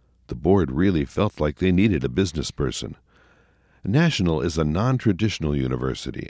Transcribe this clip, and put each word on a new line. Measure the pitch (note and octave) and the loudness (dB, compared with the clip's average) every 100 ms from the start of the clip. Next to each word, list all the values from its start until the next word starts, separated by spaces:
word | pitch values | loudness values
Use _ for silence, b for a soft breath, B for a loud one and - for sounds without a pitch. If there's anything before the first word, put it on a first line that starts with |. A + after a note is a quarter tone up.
| b b - | b b -12
The | A#1+ | -2
board | D#2+ G2 D2 | 4 4 4
really | C2 G2 E2 C#2 | 2 2 2 0
felt | - G2+ - | 0 -2 0
like | D2+ - | -2 0
they | F#2 | 2
needed | F2+ A2 D#2+ | 4 2 2
a | B1+ | 0
business | C2 F#2+ D#2 - | 0 -2 -2 -6
person. | - C2+ - A1+ - b b b b b b b b | -4 -4 -4 -10 -14 b b b b b b b b
National | - B2+ E3+ - F2 D#2 | -2 2 2 2 0 0
is | F2 D#2+ | 0 0
a | |
non-traditional | D2+ D#2+ A#2+ C3 A2 E2+ G#2+ - D#2 D2 | 0 0 0 0 0 0 -2 -2 -2 -2
university | B1+ B1+ B1+ A#1+ - - - | -2 -2 -4 -6 -8 -10 -10